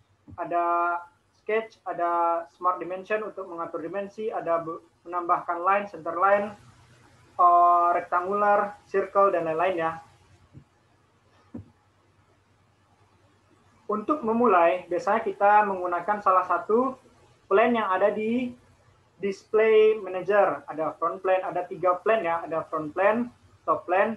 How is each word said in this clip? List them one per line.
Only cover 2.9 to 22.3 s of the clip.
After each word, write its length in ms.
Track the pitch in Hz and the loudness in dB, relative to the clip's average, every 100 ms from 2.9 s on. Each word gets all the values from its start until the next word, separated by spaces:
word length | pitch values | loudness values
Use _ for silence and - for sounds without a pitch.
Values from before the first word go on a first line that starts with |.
| 185 190 214 | -10 -4 -6
untuk 240 | 202 - 180 | -4 -12 -12
mengatur 320 | 165 165 160 | -10 -10 -8
dimensi, 480 | 165 196 196 - 220 | -8 -8 -10 -8 -8
ada 320 | 190 160 170 | -6 -2 -2
be-, 240 | 160 170 - _ 175 | -4 -12 -16 _ -10
menambahkan 560 | 175 170 175 - 170 | -6 -2 -2 -2 -4
line, 240 | 180 202 202 | 0 0 -2
center 240 | 160 165 165 | -8 -8 0
line, 320 | 196 202 214 - - - _ _ _ _ _ - | 2 2 0 -10 -20 -20 _ _ _ _ _ 2
eh, 480 | 180 175 175 175 175 175 | 6 6 6 6 4 0
rectangular, 800 | 175 180 185 202 208 208 202 - | -2 -4 -2 0 2 2 0 -8
circle, 480 | _ 196 - 196 196 | _ -2 0 2 4
dan 160 | 170 160 | 2 -2
lain-lain 320 | 160 185 175 | -2 -2 -2
ya. 120 | 165 160 - _ _ _ _ - - _ _ _ _ _ _ _ _ - - _ _ _ _ _ _ _ _ _ _ _ _ _ _ _ _ _ _ _ _ _ - | -4 -6 -14 _ _ _ _ -20 -20 _ _ _ _ _ _ _ _ -20 -20 _ _ _ _ _ _ _ _ _ _ _ _ _ _ _ _ _ _ _ _ _ -8
Untuk 340 | 208 214 302 | -6 -2 -2
memulai, 640 | 220 233 240 180 170 180 - | -2 2 4 6 4 2 -4
biasanya 320 | 175 196 220 | -4 0 -2
kita 480 | 208 190 202 208 208 | -2 0 4 4 4
menggunakan 560 | 185 175 175 - 208 | -2 -4 -4 -4 -2
salah 240 | 196 185 - | 2 2 2
satu 480 | 170 190 226 262 254 _ _ _ _ | -2 0 0 0 -6 _ _ _ _
plan 320 | _ 196 240 233 | _ 2 4 2
yang 160 | 202 | -2
ada 160 | 185 208 | 0 0
di 480 | 202 220 247 247 - _ _ _ _ _ _ | 0 -2 -2 -4 -10 _ _ _ _ _ _
display 800 | 196 190 _ 214 220 214 220 214 | -6 -6 _ 2 4 6 6 4
manager. 640 | 185 185 180 208 180 143 | -4 -6 0 2 2 0
Ada 320 | - 151 156 - | -8 -6 -6 -4
front 240 | 170 190 | -4 -4
plan, 240 | 190 185 | -2 -2
ada 160 | 185 170 175 | -2 -6 -8
tiga 320 | 175 180 180 | -2 -2 0
plan 240 | 208 170 | 0 0
ya, 160 | 170 | 0